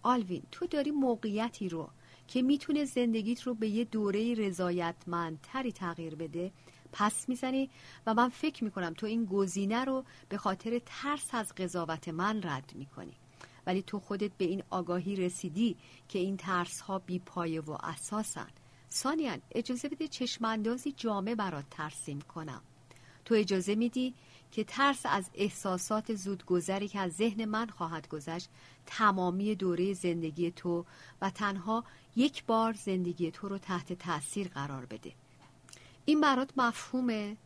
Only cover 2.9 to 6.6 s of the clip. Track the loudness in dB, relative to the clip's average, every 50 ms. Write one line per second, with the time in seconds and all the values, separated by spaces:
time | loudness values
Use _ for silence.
2.9 | 2 2 2 4 2 2 2 0 -2 -2 -2 -4 -2 0 0 2 2 2 0 0
3.9 | 0 0 2 2 2 2 2 2 2 2 2 0 2 2 0 2 2 2 0 0
4.9 | -2 -4 -6 -4 -2 -2 -2 -2 -4 -8 -12 -8 -6 -4 -2 -2 -4 -4 -4 -6
5.9 | -4 -4 -6 -8 -6 -6 -8 -6 -4 -4 -4 -4 -6 -12